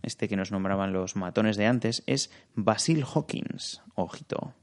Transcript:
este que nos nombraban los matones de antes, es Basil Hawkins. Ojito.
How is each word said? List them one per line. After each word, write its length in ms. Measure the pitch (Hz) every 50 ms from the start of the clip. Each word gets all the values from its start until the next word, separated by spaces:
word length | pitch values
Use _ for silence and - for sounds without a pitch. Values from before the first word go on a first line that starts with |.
| -
este 260 | - - - 113 104
que 80 | 104
nos 160 | 95 95 92 98
nombraban 400 | 98 95 95 98 98 98 98 92
los 240 | 92 92 90 -
matones 400 | 101 92 90 - 123 107 110 104
de 100 | 101 104
antes, 380 | 110 127 120 107 113 120 - -
es 240 | - 131 139 - - - - - _ _
Basil 500 | 113 101 110 107 - - - 165 156 135
Hawkins. 760 | - - 151 147 - - - - - - - - - - - - - -
Ojito. 580 | - 90 95 - - - - - - - - - _